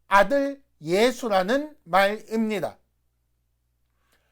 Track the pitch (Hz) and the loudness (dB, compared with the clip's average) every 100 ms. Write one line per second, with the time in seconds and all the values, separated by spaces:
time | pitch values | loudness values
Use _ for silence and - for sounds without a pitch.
0 | - 196 196 277 277 277 _ _ 156 185 | 0 2 4 2 -2 -6 _ _ -4 0
1 | 247 247 233 190 185 269 302 285 165 180 | 0 0 -2 0 0 -2 -4 -14 -2 0
2 | 202 214 - 220 220 208 127 - _ _ | 0 -2 -6 -4 -4 -4 -6 -12 _ _
3 | _ _ _ _ _ _ _ _ _ _ | _ _ _ _ _ _ _ _ _ _
4 | _ _ _ | _ _ _